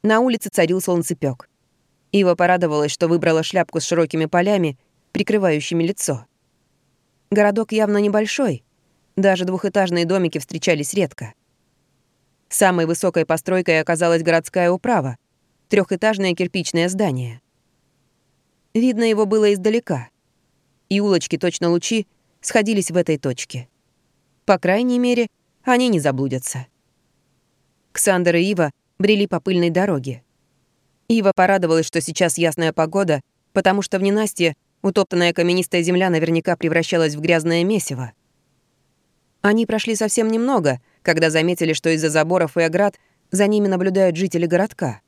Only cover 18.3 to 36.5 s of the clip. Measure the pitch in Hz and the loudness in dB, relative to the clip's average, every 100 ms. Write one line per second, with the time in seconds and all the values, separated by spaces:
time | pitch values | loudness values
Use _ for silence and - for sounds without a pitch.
18.3 | _ _ _ _ 220 254 226 226 214 208 | _ _ _ _ 0 0 2 0 2 2
19.3 | 214 208 202 196 220 - 143 117 _ _ | 2 2 2 0 0 -2 -6 -6 _ _
20.3 | _ _ _ _ _ _ 196 208 180 - | _ _ _ _ _ _ -2 2 0 0
21.3 | 165 180 - 170 170 - 226 202 _ _ | -4 -4 -2 -2 -2 -2 -4 -4 _ _
22.3 | _ - 233 208 214 180 170 165 151 139 | _ -2 -2 0 -2 0 -2 -2 -2 -4
23.3 | 123 - 127 123 _ _ _ _ _ _ | -8 -10 -12 -14 _ _ _ _ _ _
24.3 | _ - 190 185 196 247 247 247 240 226 | _ 0 2 2 0 2 0 2 0 -2
25.3 | _ _ _ - 247 254 190 143 131 135 | _ _ _ 0 2 2 2 0 -2 -4
26.3 | 127 - 131 127 _ _ _ _ _ _ | -4 -6 -10 -12 _ _ _ _ _ _
27.3 | _ _ _ _ _ _ - - 185 175 | _ _ _ _ _ _ -2 0 2 2
28.3 | 170 185 190 151 - _ _ 202 208 202 | 2 0 0 -2 -4 _ _ 0 2 0
29.3 | 170 - 185 170 165 202 151 131 139 _ | -2 -2 0 0 0 0 -2 -6 -12 _
30.3 | _ _ _ _ _ _ _ _ 226 196 | _ _ _ _ _ _ _ _ 2 2
31.3 | 190 185 196 170 165 160 170 156 160 175 | 2 2 2 2 2 0 -4 -4 -2 -2
32.3 | - 165 151 160 156 160 185 185 147 - | 2 -2 0 -2 0 -2 0 0 -2 -4
33.3 | _ _ 202 190 196 190 190 196 208 214 | _ _ 0 2 0 -2 -2 0 0 -2
34.3 | - 170 147 _ _ 196 196 190 175 175 | 0 -2 -2 _ _ -2 0 0 2 0
35.3 | 170 175 180 180 180 170 180 185 165 165 | 2 0 0 0 0 2 2 2 0 0
36.3 | 165 165 | 0 0